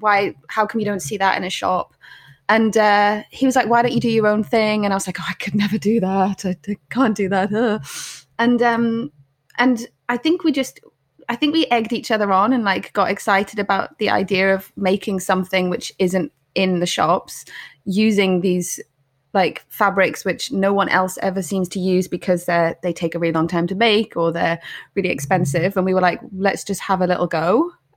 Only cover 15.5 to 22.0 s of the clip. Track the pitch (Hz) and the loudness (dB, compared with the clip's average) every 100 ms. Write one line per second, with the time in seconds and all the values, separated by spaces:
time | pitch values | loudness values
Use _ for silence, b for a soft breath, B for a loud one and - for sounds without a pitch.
15.5 | 185 180 180 - - 185 185 175 _ _ | -2 0 -4 -6 -2 0 0 -4 _ _
16.5 | - 190 180 175 - 156 180 - - - | -2 0 0 0 0 0 0 -4 -18 -18
17.5 | B B B - 190 220 202 190 180 180 | B B B -4 2 2 4 2 2 2
18.5 | 180 170 - - _ _ _ _ 196 170 | 0 -2 -8 -12 _ _ _ _ 0 0
19.5 | - - - 202 185 180 - 196 160 - | -2 -10 -2 0 2 0 0 -4 -4 -4
20.5 | 196 196 202 190 185 185 - 196 190 175 | -2 0 2 2 0 0 -2 -4 -4 -4
21.5 | 190 180 196 185 180 | -4 -4 -2 0 0